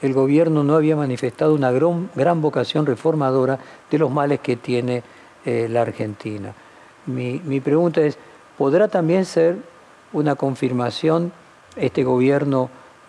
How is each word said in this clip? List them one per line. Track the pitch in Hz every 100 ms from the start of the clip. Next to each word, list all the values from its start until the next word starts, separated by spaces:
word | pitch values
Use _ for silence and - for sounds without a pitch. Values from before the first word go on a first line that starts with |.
el | 139
gobierno | 131 135 147 165 156
no | 143 156
había | 156 156
manifestado | 143 123 127 - 156
una | 151 131
gran, | 127 165 170 185 143
gran | 143 170
vocación | 151 139 123 151 147
reformadora | 120 160 156 135 135 127 135 - - -
de | 151
los | 147
males | 143 143 139
que | - 120
tiene, | - 123 123 123 - - - - -
eh, | 117 117
la | 117
Argentina. | 113 104 110 104 110 107 98 104 - - - - -
Mi, | 127 123 135 170
mi | 135
pregunta | 131 151 175 160
es, | 151 - - - - -
¿podrá | 139 160 208
también | 196 160 180 185
ser | - 165 190 - - - - -
una | - 147 139
confirmación | 139 131 131 123 120 - 156 160 175 - - - - -
este | 131 -
gobierno | 127 127 131 143 143 135 127 - - -